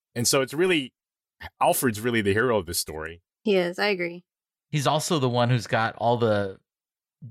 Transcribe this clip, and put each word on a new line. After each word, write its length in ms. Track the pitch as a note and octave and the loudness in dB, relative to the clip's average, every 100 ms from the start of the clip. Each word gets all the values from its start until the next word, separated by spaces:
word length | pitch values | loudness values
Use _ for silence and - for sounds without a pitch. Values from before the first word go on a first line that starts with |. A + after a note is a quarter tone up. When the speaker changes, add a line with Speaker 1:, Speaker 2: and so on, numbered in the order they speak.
| _ | _
Speaker 1:
And 140 | A#2 A#2 | -4 0
so 120 | C#3+ | 2
it's 140 | C3 | 0
really, 380 | C#3+ F#3 E3 B2+ - _ _ _ _ - - | 0 0 0 -2 -12 _ _ _ _ -20 0
Alfred's 400 | D3 F3+ C3 G#2 | 2 2 0 0
really 220 | A#2+ A#2 | 0 2
the 100 | G2+ | 2
hero 260 | G2+ B2+ G#2+ | 2 2 0
of 80 | E2+ | -2
this 120 | E2+ | -6
story. 440 | - D#2 D#2+ E2+ _ _ | -6 -10 -12 -14 _ _
Speaker 2:
He 140 | A3 F#3+ | 0 2
is. 220 | F3 F#3 | 0 -2
I 100 | G3+ | -2
agree. 360 | F#3 E3+ F3 - _ _ _ _ | -2 -4 -10 -20 _ _ _ _
Speaker 3:
He's 160 | D3+ C#3 | -2 0
also 320 | D3+ - E3 | 0 0 0
the 100 | B2+ | 0
one 220 | A#2+ A#2+ | 2 2
who's 160 | B2 F#2+ | 0 0
got 280 | A#2 A2+ - | 0 0 0
all 180 | A2+ A#2+ | 0 2
the, 420 | A2+ G#2 G2 F#2+ _ _ _ _ _ _ A#2 | 2 2 -2 -8 _ _ _ _ _ _ -20